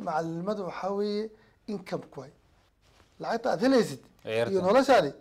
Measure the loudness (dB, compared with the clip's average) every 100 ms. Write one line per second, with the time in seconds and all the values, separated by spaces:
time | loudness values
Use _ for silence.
0 | -4 -4 -4 -6 -6 -6 -6 -6 -6 -4
1 | -4 -4 -6 -12 _ _ -12 -10 -8 -10
2 | -10 -16 -18 -20 _ _ _ _ _ _
3 | _ -12 -6 -4 -2 0 4 4 2 -2
4 | -16 _ -4 -2 0 2 4 4 6 6
5 | 4 -2